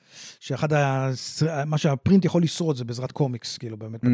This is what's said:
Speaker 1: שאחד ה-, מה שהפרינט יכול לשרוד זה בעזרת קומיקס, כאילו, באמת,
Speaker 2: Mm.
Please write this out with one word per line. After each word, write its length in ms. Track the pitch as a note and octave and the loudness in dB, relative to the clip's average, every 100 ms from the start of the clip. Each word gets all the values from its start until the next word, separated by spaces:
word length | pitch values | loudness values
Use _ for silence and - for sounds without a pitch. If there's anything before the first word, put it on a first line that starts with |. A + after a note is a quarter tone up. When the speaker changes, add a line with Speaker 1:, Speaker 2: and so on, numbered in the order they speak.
| _ - - - | _ -20 -20 -18
Speaker 1:
שאחד 340 | - C3+ D#3 | -8 -4 0
ה-, 360 | D3 C#3 C3+ C3+ B2 - - D#3 D3+ D3 | 2 2 2 -2 -4 -6 -2 0 0 -2
מה 120 | D3+ | 0
שהפרינט 480 | D#3+ C3+ - G3 E3+ | 0 0 6 6 6
יכול 180 | F3 | 2
לשרוד 320 | E3 - E3 B2+ | 0 0 -2 -2
זה 100 | A#2 | -4
בעזרת 260 | A#2+ B2+ | -6 -8
קומיקס, 460 | - C#3 A#2+ - - | -2 -2 -2 -10 -10
כאילו, 200 | A#2 G#2+ | -10 -10
באמת, 260 | A2 A2+ | -12 -2
Speaker 2:
Mm. 40 | B2 | 4